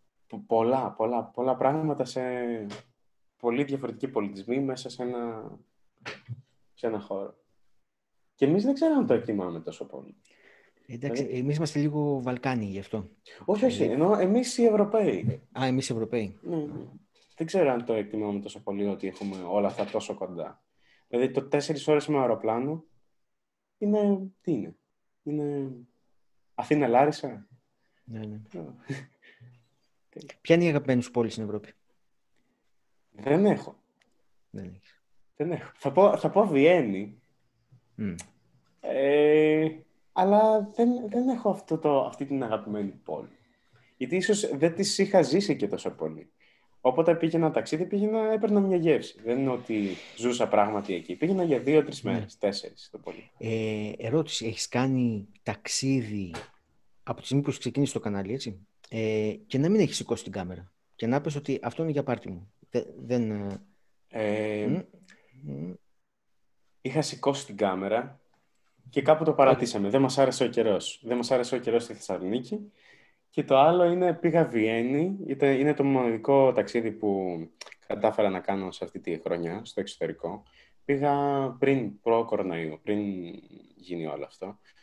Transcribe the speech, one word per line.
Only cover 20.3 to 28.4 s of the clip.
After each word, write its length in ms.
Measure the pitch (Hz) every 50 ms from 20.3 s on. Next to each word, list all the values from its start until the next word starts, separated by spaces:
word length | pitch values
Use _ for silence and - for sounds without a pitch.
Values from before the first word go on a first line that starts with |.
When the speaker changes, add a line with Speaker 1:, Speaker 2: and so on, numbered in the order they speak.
| 90 85 78 - - - _ _ _ _ _ _ _ _ _ _
Speaker 1:
Δηλαδή, 240 | - 120 127 127
το 160 | 123 139 135 139
τέσσερις 400 | - 147 143 - 160 139 - 156
ώρες 200 | 151 147 143 -
με 120 | 151 143
αεροπλάνο 640 | 131 120 113 - - 110 110 117 127 143 156 165 - _ _ _ _ _ _ _ _ _ _ _ _ _ _ _ _ _ _ _
είναι, 420 | 214 208 208 208 208 202 202 190 190 190 - _
τι 100 | _ -
είναι; 240 | 156 113 90 82 - - _ _ _ _ _ _ _ _ _
Είναι 480 | 151 147 151 147 143 143 143 139 135 127 120 120 _ _ _ _ _ _ _ _ _ _ _ _ _ _
Αθήνα-Λάρισα; 920 | - - - 151 151 147 120 117 123 143 147 151 - - 135 117 101 - _ - _ _ _ _ _ _ _ _ _ _
Speaker 2:
Ναι, 160 | - 113 110
ναι. 220 | 110 107 104 107